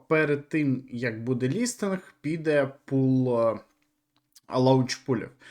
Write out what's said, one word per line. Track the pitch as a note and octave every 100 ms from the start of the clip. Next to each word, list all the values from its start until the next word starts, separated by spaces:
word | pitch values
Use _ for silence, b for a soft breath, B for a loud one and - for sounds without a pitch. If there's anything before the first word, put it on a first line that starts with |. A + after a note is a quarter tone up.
| -
перед | D#3 D3 C#3+ C#3+
тим, | D#3+ C#3+ C3+ -
як | A#2+ B2 A2
буде | A#2 C3 B2+
лістинг, | F#3 A#3+ - G3+ F#3+ - _
піде | D3 D#3+ D#3 D3 C3+ -
пул, | - C3+ C3+ C3 B2+ A#2
е, | A2+ G#2+ - _ _ _ _ _ _ - -
лаунчпулів. | B2 C3 C3 B2+ - - A#2 - - B